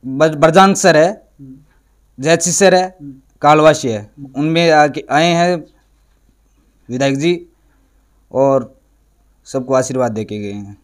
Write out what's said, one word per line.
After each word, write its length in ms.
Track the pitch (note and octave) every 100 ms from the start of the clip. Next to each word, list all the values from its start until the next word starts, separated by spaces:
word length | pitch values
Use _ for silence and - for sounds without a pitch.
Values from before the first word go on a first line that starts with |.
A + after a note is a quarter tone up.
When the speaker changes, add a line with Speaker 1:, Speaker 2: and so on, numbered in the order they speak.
| B2+
Speaker 1:
बर-, 300 | C3+ D#3+ D#3
बरजांग 400 | D#3+ E3 G3 F#3+
सर 220 | F#3 D3+
है, 300 | E3 G#3+ _ _
Speaker 2:
हम्म। 120 | C3+ - _ _ _ _ _ -
Speaker 1:
जैची 320 | C#3 E3 F3
सर 240 | E3+ G3 F3+
है, 220 | F#3 -
Speaker 2:
हम्म। 120 | C#3+ C3 _ _
Speaker 1:
कालवासी 460 | D3 D3+ D#3 D3+ B2+
है, 240 | G#2+ G#2 -
Speaker 2:
हम्म। 100 | C#3 C3+
Speaker 1:
उनमें 340 | D3+ E3 E3+
आके 320 | D3+ D3+ C#3+ -
आए 140 | C#3 E3+
हैं 380 | E3+ F3 F3 - _ _ _ _ _ _ _ _ _ _ _ _
विधायक 280 | B2 C#3 C3+
जी 280 | D#3+ F3 - _ _ _ _ _ _ _ _
और 420 | C3 C3+ C3+ A2+ _ _ _ _ _ _ _ _
सबको 280 | C3+ B2+
आशीर्वाद 380 | C3 B2+ B2+ B2
दे 120 | G#2+
के 160 | G#2 G#2
गए 120 | G2+
हैं। 260 | G2+ G2+ G2+